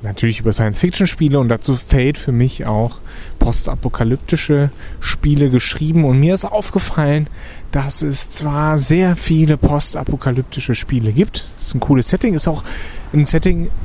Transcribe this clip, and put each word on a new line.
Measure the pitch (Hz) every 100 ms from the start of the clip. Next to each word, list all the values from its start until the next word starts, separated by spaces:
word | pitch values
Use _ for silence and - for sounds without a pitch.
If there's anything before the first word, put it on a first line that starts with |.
natürlich | 107 95 117 110
über | 113
Science-Fiction-Spiele | 101 110 101 180 - 185 - 151 139
und | 123
dazu | 113 - 127
fällt | - 135 131 143
für | -
mich | 120 123 - -
auch | 107 113 - - - - -
postapokalyptische | 113 113 - 117 131 - 113 131 - 160 - 147 143 - - -
Spiele | - - 147 147 143
geschrieben. | 123 - - 151 165
Und | 147 131
mir | 156
ist | 185
aufgefallen, | - 214 202 196 - - 147 147 151 - - - -
dass | 139 139 135
es | 151 135 -
zwar | - 151 143 151 156
sehr | 139 165 185
viele | 175 - 160 156 151
postapokalyptische | - 147 - 151 139 139 - 123 127 - -
Spiele | 117 - 131 110
gibt, | 107 208 - - -
das | -
ist |
ein | 131
cooles | - 135 123
Setting, | - 240
ist | 165 170
auch | 151 - - - - -
ein | 151
Setting | 143 160 185 170 175 -